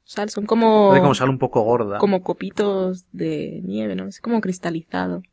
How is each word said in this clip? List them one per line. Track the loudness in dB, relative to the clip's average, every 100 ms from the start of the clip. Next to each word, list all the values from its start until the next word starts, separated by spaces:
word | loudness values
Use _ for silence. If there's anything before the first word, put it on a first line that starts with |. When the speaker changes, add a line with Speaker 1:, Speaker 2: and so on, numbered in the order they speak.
Speaker 1:
sal, | _ -8 -6
son | -6 -2
como | 2 4 6 6
Speaker 2:
Parece | 6
como | 6
sal | 2 0
un | 0
poco | 0 0
gorda. | 2 2 0 0
Speaker 1:
como | 0 0
copitos | -2 -6 -6 -2 -2 0 -2 -4 -12
de | -8 -6 -4 -8 -10
nieve, | -8 -6 -6 -6
¿no? | -8
Es | -10
como | -4 -2
cristalizado, | -2 -6 -6 -8 -8 -6 -6 -6 -10